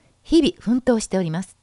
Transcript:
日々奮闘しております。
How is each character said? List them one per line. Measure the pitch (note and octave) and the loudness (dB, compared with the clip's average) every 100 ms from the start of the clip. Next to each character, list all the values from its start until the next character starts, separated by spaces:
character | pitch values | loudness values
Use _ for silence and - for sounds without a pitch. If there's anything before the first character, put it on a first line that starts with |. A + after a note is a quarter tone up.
| _ _ | _ _
日 | - E4 | 0 2
々 | C#4 - | 2 -2
奮 | - B3 | -4 -2
闘 | - A3+ | 0 -2
し | - | -2
て | F#3+ | -4
お | |
り | F3 | -4
ま | D#3+ | -6
す。 | F#3+ _ | -8 _